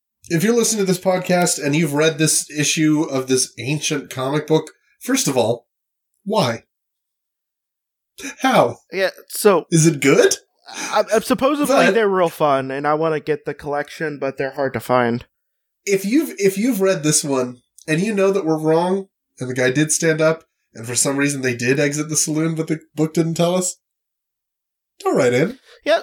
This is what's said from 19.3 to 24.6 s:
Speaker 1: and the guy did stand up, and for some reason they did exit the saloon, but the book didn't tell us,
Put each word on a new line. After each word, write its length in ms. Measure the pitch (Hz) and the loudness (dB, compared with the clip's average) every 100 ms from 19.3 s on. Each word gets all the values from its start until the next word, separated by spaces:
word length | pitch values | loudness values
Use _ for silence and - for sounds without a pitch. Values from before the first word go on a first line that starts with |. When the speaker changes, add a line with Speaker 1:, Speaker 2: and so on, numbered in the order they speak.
| - | -12
Speaker 1:
and 100 | 127 | -8
the 60 | |
guy 160 | 127 127 | -2 0
did 220 | 131 151 | 2 0
stand 280 | - 165 156 | 0 0 2
up, 240 | 160 160 _ _ _ | 2 0 _ _ _
and 100 | - | -16
for 120 | 117 120 | -6 -2
some 200 | 143 139 | 0 0
reason 240 | 143 139 | -2 0
they 120 | 127 | -4
did 240 | 120 120 135 | -2 0 2
exit 300 | 147 143 156 | 0 -2 -4
the 80 | 151 | -2
saloon, 400 | - 151 165 160 | -2 0 -2 -2
but 100 | 160 | -4
the 140 | 156 _ - | -6 _ -4
book 180 | 156 | -2
didn't 200 | - 165 | 0 -2
tell 200 | 165 170 | 0 0
us, 220 | 185 180 - _ _ _ _ _ _ _ _ | 0 -2 -8 _ _ _ _ _ _ _ _